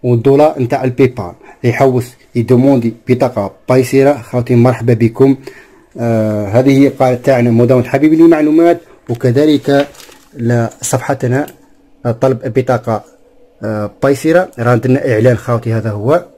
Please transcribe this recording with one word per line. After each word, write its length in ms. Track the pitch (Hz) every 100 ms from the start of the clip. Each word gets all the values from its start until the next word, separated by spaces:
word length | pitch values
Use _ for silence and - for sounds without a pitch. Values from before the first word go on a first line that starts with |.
والدولار 600 | 127 120 123 139 151 156
نتاع 220 | 123 135
البيبال. 400 | 131 123 131 123
اللي 500 | 90 - - - 123
يحوس 300 | 117 135 123 117 - _
يدوموندي 600 | 123 117 127 135 135 117 113 -
بطاقة 460 | 123 135 - 98 - -
بايسيرة 540 | 127 151 135 135 143
خوتي، 320 | 113 127 120
مرحبا 400 | 123 123 117 117
بكم. 420 | 117 113 113 135 131 - - - - _ -
آه، 460 | 117 113 107 104 101
هذه 320 | 110 135 135
هي 80 | 139
القناة 280 | - 131
تاعنا 360 | 120 131 131 120
مدونة 380 | 117 120 127 120
حبيبي 280 | 135 151 160
لمعلومات، 640 | 165 160 151 156 170 170 - _ -
وكذلك 800 | 120 131 120 151 143 143 139 143 - - - _ -
ل-، 300 | 117 120 113 -
صفحتنا 640 | - 131 - 139 127 127 147 - _ _ _ _ 123 117
طلب 320 | 135 131 127 117
بطاقة، 460 | 123 123 123 110 - _ _ _ _ _
آه، 280 | 104 107 104 _
بايسيرة. 460 | 131 139 160 170 185 -
راه 120 | 117
عندنا 420 | 123 127 131 -
إعلان 240 | 110 117 117
خوتي، 360 | - 117 117
هذا 180 | 113 107
هو 340 | 104 107 165 -